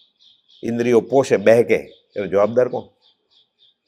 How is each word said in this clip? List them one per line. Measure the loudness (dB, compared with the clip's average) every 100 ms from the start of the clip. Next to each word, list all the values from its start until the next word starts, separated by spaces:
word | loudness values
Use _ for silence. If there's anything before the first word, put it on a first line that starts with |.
| _ _ _ _ _ -14
ઇન્દ્રિયો | -8 -4 0 0
પોષે, | 2 -2 0 0
બહેકે, | 4 4 2 -2 -4 -20 _ -10
એનો | -4
જવાબદાર | 0 0 0 -2
કોણ? | -4 -14 _ _ _ _ _ _ _ _ _